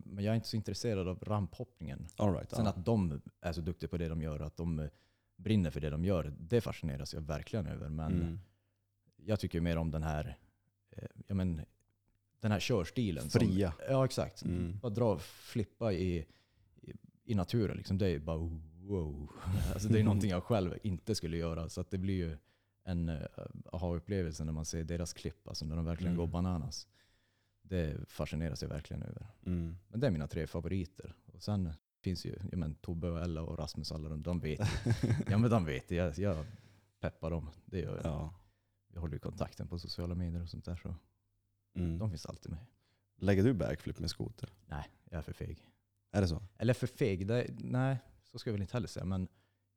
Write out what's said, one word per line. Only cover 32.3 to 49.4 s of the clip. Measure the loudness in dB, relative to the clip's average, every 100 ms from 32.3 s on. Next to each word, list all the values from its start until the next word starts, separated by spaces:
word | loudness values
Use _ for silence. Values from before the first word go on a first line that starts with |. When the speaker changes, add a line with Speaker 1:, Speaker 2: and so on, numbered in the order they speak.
| -6 -4
Speaker 1:
ja, | -2
men, | -2
Tobbe | -4 -6 -4 -2
och | -2
Ella | -2 -2
och | -4 -4
Rasmus, | -6 -6 -6
alla | -4 -4
de, | -4
de | -2 0
vet | 0 0
ju. | 0 2 2 2 2 2
Speaker 2:
<laughs> | 2
Speaker 1:
Ja, | 4
men | 6
de | 4
vet | 2 -2 -2
ju. | 0
Jag, | 2 2
jag | 0 0 -4 -10 -20 -20 _ _
peppar | -6 -4 -2
dem. | -2 -4 -10
Det | -8 -4
gör | -2 -2
jag. | -2
Speaker 2:
Ja. | -2 -4 -8 -20 _ _ _ _
Speaker 1:
Jag | -8
håller | -6
ju | -4
kontakten | -6 -4 -6 -6 -6
på | -6
sociala | -6 -6 -4
medier | -2 -2 -2
och | -6
sånt | -8
där, | -8 -8
så | -8 -10 -14 _ _ _ _ _ _
Speaker 2:
Mm. | -2 -2 0
Speaker 1:
de | -2
finns | -4 -8
alltid | -10 -8
med. | -10 -12 _ _ _ _ 0
Speaker 2:
Lägger | 6 8
du | 8
backflip | 6 2 -2 -4 -4
med | -4
skoter? | -4 -6 -6 -12 -12 -10
Speaker 1:
Nej, | -8 -8 -14
jag | -10 -8
är |
för | -6
feg. | -8 -8 -8 -14 _ _ _ _
Speaker 2:
Är | 4
det | 4
så? | 2 -4 0
Speaker 1:
Eller | 2
för | 2 0
feg, | 2 2 2 2
det, | 2 0 -4
nej, | -2 0 2 0 -4 -20
så | _ -8
ska | -2
jag |
väl | -2
inte | -2
heller | -2 -4
säga, | -4
men | -2 0 -2 _